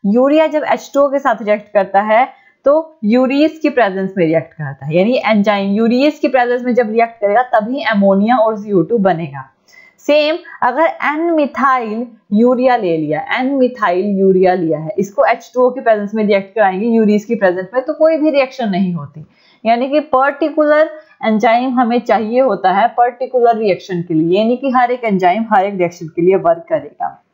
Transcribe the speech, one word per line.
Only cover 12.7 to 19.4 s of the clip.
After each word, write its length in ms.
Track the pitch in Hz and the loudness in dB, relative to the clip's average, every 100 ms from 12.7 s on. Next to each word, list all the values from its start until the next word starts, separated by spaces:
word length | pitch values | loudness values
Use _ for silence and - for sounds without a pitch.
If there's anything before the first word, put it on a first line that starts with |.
| 240 | 2
ले 180 | 185 165 | 0 -2
लिया, 220 | 151 151 - 226 | -2 -4 -4 -4
N 160 | 262 277 | -2 0
methyl 500 | 247 247 196 180 202 196 | 0 0 -2 0 -2 2
urea 340 | 190 185 185 | 2 4 2
लिया 260 | 185 165 151 | 2 -2 -4
है, 140 | 156 - | -4 -6
इसको 260 | 202 - 226 | -4 0 0
एच 260 | 233 - | 0 -4
टू 80 | 247 | 0
ओ 80 | 254 | 0
की 120 | 254 | 0
presence 320 | 233 214 202 | 0 0 0
में 100 | 220 | -2
react 300 | 208 196 196 226 | 0 0 -2 0
कराएंगे 320 | 196 185 233 | 0 0 0
यूरिस 380 | 226 214 208 208 | 2 2 0 -2
की 100 | 233 | -2
presence 320 | 190 180 185 | 0 -2 -4
में 100 | 254 302 | -6 -4
तो 80 | |
कोई 240 | 302 320 320 | 0 2 2
भी 120 | 311 | 0
reaction 400 | 277 262 - 226 | 0 -2 -4 -4
नहीं 240 | 185 185 | -2 -2
होती। 320 | 170 143 156 147 _ | -4 -12 -18 -20 _